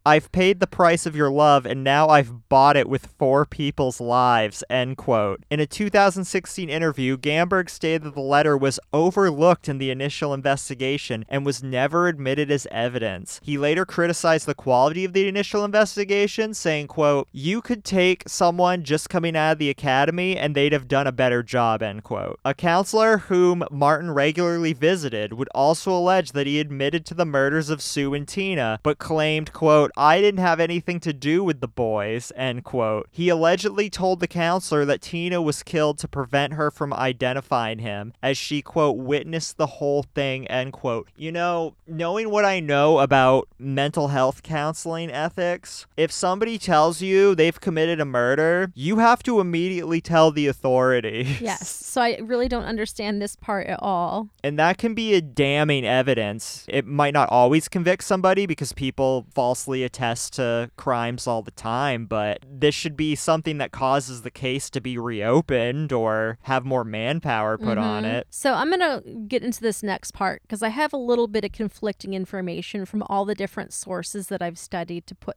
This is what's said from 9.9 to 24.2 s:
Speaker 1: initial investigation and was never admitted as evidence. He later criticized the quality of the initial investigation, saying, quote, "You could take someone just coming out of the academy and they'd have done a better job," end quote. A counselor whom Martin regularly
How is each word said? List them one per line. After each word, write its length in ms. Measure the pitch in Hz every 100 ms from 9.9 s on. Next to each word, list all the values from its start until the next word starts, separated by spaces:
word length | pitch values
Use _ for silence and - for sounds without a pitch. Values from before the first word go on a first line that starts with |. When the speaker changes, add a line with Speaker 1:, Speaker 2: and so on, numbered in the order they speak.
Speaker 1:
initial 440 | 131 143 - 147
investigation 880 | 139 139 139 - 127 131 143 - 113 110
and 180 | 139 139
was 160 | 127
never 460 | 135 127 139 165 175
admitted 420 | 156 135 143 143
as 160 | 143 -
evidence. 720 | 113 120 123 113 92 - -
He 160 | - 143
later 260 | 147 165
criticized 600 | 185 - 170 165 170 160 -
the 80 |
quality 500 | 139 135 123 139 165
of 80 | 190
the 160 | 185 196
initial 360 | 196 196 208
investigation, 880 | 208 208 208 202 196 202 202 - 220
saying, 340 | 208 175 151 147
quote, 400 | - 147 143 -
"You 280 | 139 151 220
could 240 | - 233
take 400 | - 190 180 180 -
someone 560 | - 175 175 180 180
just 260 | 139 151 -
coming 260 | 180 165 160
out 160 | 156
of 60 | 156
the 120 | 147
academy 640 | 135 143 131 147 175 185 185
and 180 | 147
they'd 180 | 139 143
have 160 | 147 123
done 180 | 139 139
a 60 |
better 300 | 123 127 120
job," 400 | 117 127 117 110
end 200 | 110 104
quote. 360 | - 104 92 -
A 100 | 135
counselor 640 | 139 175 170 196 220 220 214
whom 460 | - 180 180 175 -
Martin 400 | 143 143 151 170
regularly 640 | 143